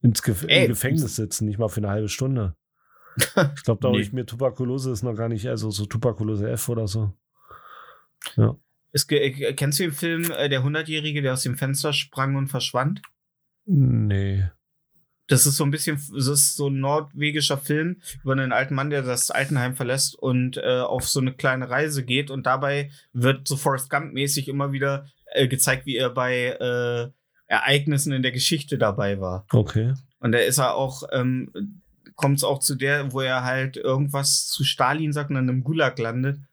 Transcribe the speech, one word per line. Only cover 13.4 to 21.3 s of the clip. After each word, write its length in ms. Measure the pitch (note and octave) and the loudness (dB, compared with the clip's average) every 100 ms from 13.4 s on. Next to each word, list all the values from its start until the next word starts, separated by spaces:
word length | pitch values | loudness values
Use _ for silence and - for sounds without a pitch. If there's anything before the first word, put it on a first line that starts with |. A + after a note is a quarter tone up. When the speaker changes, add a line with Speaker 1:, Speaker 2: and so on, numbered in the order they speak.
| _ _ - | _ _ 2
Speaker 1:
Nee. 840 | E3 B2+ A#2 G#2+ G2 G2 G2 F#2+ - _ _ _ _ _ _ - | 4 6 4 2 2 0 0 -2 -4 _ _ _ _ _ _ 2
Speaker 2:
Das 180 | B2+ C#3+ | 4 4
ist 120 | C#3 | 4
so 60 | |
ein 60 | C#3+ | 0
bisschen, 280 | D3+ - D3 C#3+ C3+ | 0 -2 -4 -6 -4
das 100 | C3 | 0
ist 300 | D3 - - | 2 2 2
so 140 | C#3+ | -2
ein 100 | C#3 | 0
norwegischer 800 | C3+ D3+ D3 - D3 D3+ D3 C#3 | 2 0 0 -4 -2 0 0 -2
Film 420 | - D3+ E3 F#3 - - | 0 0 0 -4 -12 -10
über 80 | C3+ | -2
einen 180 | C3+ C3 | 0 2
alten 220 | A#2+ C3+ | 0 0
Mann, 160 | C#3 C#3+ | -2 -2
der 140 | C#3+ | -2
das 260 | B2+ A#2+ - | -2 -2 0
Altenheim 460 | - C3+ D3 B2+ B2+ | -2 0 0 -2 -2
verlässt 400 | A#2+ C3+ - - | -2 0 -2 -2
und, 400 | C3 B2+ B2+ - | 0 2 0 -2
äh, 220 | - B2+ | 0 0
auf 280 | B2+ B2+ - | 0 -2 -2
so 120 | C#3 | 0
eine 140 | C3 | 0